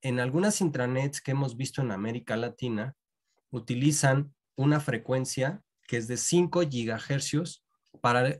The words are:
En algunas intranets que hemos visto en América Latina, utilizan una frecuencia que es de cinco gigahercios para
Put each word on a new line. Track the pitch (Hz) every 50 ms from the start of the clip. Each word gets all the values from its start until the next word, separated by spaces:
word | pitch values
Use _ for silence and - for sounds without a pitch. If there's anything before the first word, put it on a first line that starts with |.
En | - 131 123 123
algunas | 123 127 131 170 190 214 214 -
intranets | 196 160 139 127 123 123 127 131 135 143 143 -
que | - -
hemos | 135 139 139 131 117 120
visto | 131 - - -
en | 135 120
América | 101 95 104 113 117 120 117 - 110
Latina, | 110 117 120 117 - 127 123 113 104 113 131 - _ _ _ _ _ _ _ _ _ _ -
utilizan | - 120 113 - 120 120 135 151 151 - - 135 135 139 147 143 _ _ _ _ -
una | - 135 147 147 147
frecuencia | 143 - 120 110 - - 127 131 127 - - 135 127 143 190 208 _ _ _ _ _ -
que | 127 117
es | 113 113
de | 123 117
cinco | - - 165 175 175 170 - 175
gigahercios | 175 147 131 120 113 113 110 110 - - 139 139 - - - 151 175 170 - - _ _ _ _ _ _ _ -
para | - 120 120 123 127 135 135 -